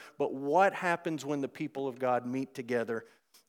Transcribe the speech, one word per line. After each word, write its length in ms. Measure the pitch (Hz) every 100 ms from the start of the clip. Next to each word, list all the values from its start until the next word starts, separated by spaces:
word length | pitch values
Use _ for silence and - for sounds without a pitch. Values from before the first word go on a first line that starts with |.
| - -
but 160 | 143
what 400 | - 139 165 196
happens 500 | 190 185 170 175 156
when 160 | 139 147
the 80 | 135
people 380 | - 151 - 139
of 140 | 120
God 260 | 127 120 123
meet 260 | 131 131
together 520 | - 117 123 110 113 - _ _ _